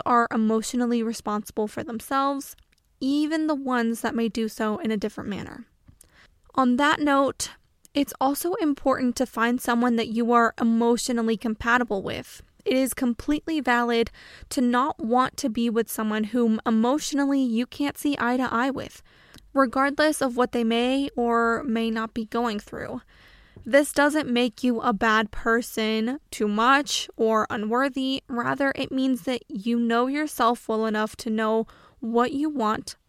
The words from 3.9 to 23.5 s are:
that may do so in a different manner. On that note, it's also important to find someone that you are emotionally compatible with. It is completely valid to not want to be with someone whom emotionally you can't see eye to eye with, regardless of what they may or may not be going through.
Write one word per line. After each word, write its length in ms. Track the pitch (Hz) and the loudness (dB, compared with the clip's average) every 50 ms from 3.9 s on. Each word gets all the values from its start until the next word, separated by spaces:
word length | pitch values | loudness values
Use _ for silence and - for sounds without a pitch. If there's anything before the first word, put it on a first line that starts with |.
| 233 226 | -2 -2
that 120 | - 226 - | -4 -4 -2
may 160 | 226 233 226 | -2 -2 -2
do 180 | - 233 226 | -2 -2 -4
so 300 | 220 - - 220 214 214 | -4 -4 -4 -4 -2 -2
in 140 | - 330 220 | -4 -2 -4
a 60 | 220 | -2
different 340 | 202 202 208 - - - - | -2 -4 -6 -8 -8 -10 -8
manner. 340 | 196 - - - - - 226 _ _ _ _ - _ _ - _ _ - - _ _ _ _ _ - | -8 -8 -10 -12 -14 -16 -18 _ _ _ _ -20 _ _ -20 _ _ -20 -20 _ _ _ _ _ 0
On 200 | - 262 247 247 | 2 2 4 4
that 240 | 240 285 294 320 - | 4 4 2 2 2
note, 500 | 294 294 - 269 277 - - - - - - _ _ _ _ _ _ - _ | 2 2 4 4 2 0 -2 -4 -8 -10 -10 _ _ _ _ _ _ -4 _
it's 180 | 285 277 - - - | -2 -2 -2 -2 -2
also 320 | - 269 285 - - 339 359 466 | 0 0 0 0 -2 -4 -2 0
important 540 | 370 302 277 - - 269 262 - 254 247 233 | 0 0 0 0 0 0 0 2 0 -2 0
to 100 | - 254 | -2 -4
find 340 | - - 233 226 240 247 254 | -4 0 0 0 0 0 0
someone 360 | - - 240 233 247 247 233 | 0 0 2 2 2 2 2
that 140 | 233 226 - | 2 0 -2
you 220 | 214 233 240 226 240 | -2 -2 2 4 4
are 200 | 233 233 226 - - | 4 4 4 2 0
emotionally 720 | 233 226 226 226 233 233 240 226 - - 247 233 226 226 226 | 0 2 2 2 4 2 2 2 0 -2 -2 0 0 0 -2
compatible 680 | - - 233 220 - - 233 233 247 240 220 214 196 - | -2 -2 -6 -6 -4 0 0 2 2 2 0 -2 -4 -4
with. 400 | - - - 247 - - - - _ _ _ _ | -6 -8 -8 -10 -12 -20 -20 -20 _ _ _ _
It 140 | 403 254 | 2 2
is 160 | 262 269 240 - | 4 2 2 0
completely 680 | - 269 240 233 - - - 294 302 - - 320 302 | 0 0 -2 -2 -2 -2 -2 -2 -2 -2 -2 -4 -2
valid 520 | 247 254 240 240 240 233 233 233 240 - - - - - - - - - | 0 2 2 2 2 2 2 0 0 0 -4 -18 -20 -20 -20 -20 -14 -6
to 120 | - 285 | -2 0
not 380 | 247 240 240 247 262 302 - - | 2 2 2 2 2 0 -2 -4
want 360 | - 220 233 247 254 - - | -2 0 2 2 2 0 -2
to 120 | - - 262 | -4 -4 -2
be 180 | 214 233 233 233 | -2 0 0 0
with 180 | 208 233 226 - | 2 0 -2 -2
someone 360 | - - 220 214 214 214 214 | -4 -4 -2 -2 0 -2 -2
whom 360 | 208 233 254 240 226 220 214 - | 0 0 2 2 2 2 2 0
emotionally 800 | - 226 220 226 240 277 302 - - 294 277 285 277 277 269 | 0 2 4 4 2 2 0 -2 -2 -2 0 0 2 2 0
you 240 | 262 240 220 226 247 | 0 0 0 -2 -2
can't 320 | - - - 285 285 - | -4 -4 -4 -4 -4 -4
see 180 | - - 294 285 - | -2 -2 -2 -2 0
eye 180 | - 240 247 | 0 0 0
to 160 | 254 262 - - | 0 -2 -2 -2
eye 160 | 226 247 277 | -2 -2 -2
with, 320 | 262 - - - - - - - - _ - - - - - - | -2 -6 -10 -12 -16 -20 -20 -20 -20 _ -20 -20 -20 -20 -20 -2
regardless 720 | - 269 269 233 - 269 269 285 277 - 302 311 294 - | 2 2 2 2 2 0 0 2 2 2 2 2 2 2
of 160 | - 262 240 | -2 0 2
what 140 | 240 247 247 | 0 0 0
they 120 | - 240 233 | 2 0 0
may 460 | 226 226 233 240 254 262 277 277 - - | 2 2 2 2 2 0 0 -2 -2 -2
or 480 | 269 240 233 233 233 233 233 233 226 - | -2 0 2 2 2 2 2 0 0 -2
may 260 | 277 220 226 226 226 | -2 -2 -2 -2 -2
not 240 | 226 226 220 226 - | -2 -4 -6 -4 -6
be 120 | 240 220 | -8 -8
going 340 | 214 - 233 240 233 208 208 | -4 -2 -2 -2 -2 -4 -6
through. 420 | - - - - - - 240 247 - _ _ - - - - - - _ | -8 -10 -12 -12 -10 -10 -12 -12 -14 _ _ -20 -20 -20 -20 -20 -20 _